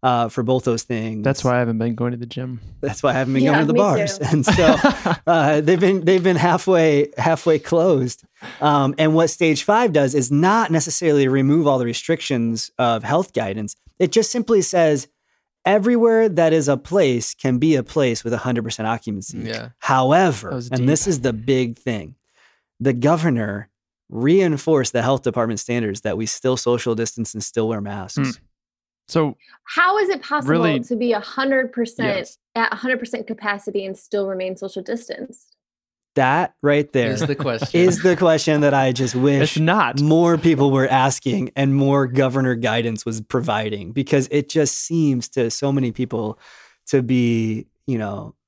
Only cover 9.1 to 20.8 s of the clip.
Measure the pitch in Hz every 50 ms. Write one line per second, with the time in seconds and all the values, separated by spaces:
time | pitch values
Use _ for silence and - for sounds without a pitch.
9.1 | 156 160 165 160 - - 175 160 151 135 - - 208 220 247 233 156 151 139 131
10.1 | 131 151 131 120 143 143 165 185 208 226 226 165 160 170 175 175 - - 180 165
11.1 | 147 143 139 131 131 139 135 135 143 165 160 147 135 131 123 117 113 - - -
12.1 | 165 160 - - 147 123 117 117 113 110 - - _ - 131 120 117 110 113 107
13.1 | 139 165 190 - _ - 110 101 98 110 107 104 - _ _ - _ _ 185 180
14.1 | - 226 214 - - 247 226 233 233 202 175 - - 180 165 156 151 139 - _
15.1 | _ _ _ _ _ _ _ _ _ _ _ - 196 214 190 233 247 233 226 233
16.1 | 226 226 226 220 175 147 165 160 156 160 143 139 143 123 - - 170 202 180 139
17.1 | 123 120 113 - - _ - 143 127 123 120 160 156 135 117 - - 160 143 127
18.1 | 117 - - 117 113 113 - 127 123 117 110 113 110 - 110 110 117 113 - -
19.1 | 104 98 98 - - - 117 113 113 110 117 120 - _ - - 139 131 131 131
20.1 | 143 170 190 180 135 101 107 95 - 127 120 120 123 127